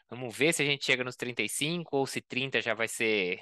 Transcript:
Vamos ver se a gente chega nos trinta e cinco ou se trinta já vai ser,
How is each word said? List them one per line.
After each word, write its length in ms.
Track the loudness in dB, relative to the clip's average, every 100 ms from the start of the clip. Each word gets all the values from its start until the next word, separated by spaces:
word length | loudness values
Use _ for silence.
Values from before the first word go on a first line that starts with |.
| _
Vamos 260 | -10 -8
ver 200 | 2 4
se 80 | 4
a 20 |
gente 220 | 2 2 2
chega 160 | 2
nos 140 | 0 -4
trinta 260 | -6 -4
e 60 | -4
cinco 480 | -2 -2 -2 -2 0
ou 100 | 0
se 140 | -2
trinta 420 | -6 -4 -2 0
já 100 | 0
vai 140 | 0 -2
ser, 540 | 0 2 4 2 -2